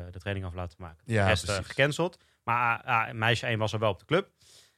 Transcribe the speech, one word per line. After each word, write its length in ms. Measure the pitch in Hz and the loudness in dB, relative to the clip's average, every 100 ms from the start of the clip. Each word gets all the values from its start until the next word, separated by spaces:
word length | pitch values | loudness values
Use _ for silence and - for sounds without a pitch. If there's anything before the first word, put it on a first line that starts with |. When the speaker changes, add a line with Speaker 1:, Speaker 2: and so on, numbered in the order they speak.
| 87 | -12
Speaker 1:
eh, 60 | |
de 60 | 90 | -10
training 280 | 101 98 92 | -6 -6 -6
af 80 | |
laten 220 | 90 87 - | -8 -10 -12
maken. 220 | 85 80 | -18 -14
Speaker 2:
Ja, 180 | - 113 | -2 2
Speaker 1:
De 60 | - | 4
rest, 140 | 104 | 2
eh, 100 | 95 | 0
Speaker 2:
precies. 120 | 98 - | -4 -2
Speaker 1:
gecanceld. 480 | - 143 147 175 - _ _ | 2 2 2 -4 -6 _ _
Maar, 380 | - 120 120 117 | -2 0 2 0
ah, 220 | 131 117 113 | 0 0 0
ah, 40 | |
meisje 320 | 120 113 120 123 | 0 2 2 0
één 120 | 107 | -2
was 140 | 107 | -2
er 60 | 107 | 0
wel 120 | 110 | 0
op 80 | 98 | -2
de 60 | |
club. 240 | - 170 196 _ _ - _ | 0 0 0 _ _ -20 _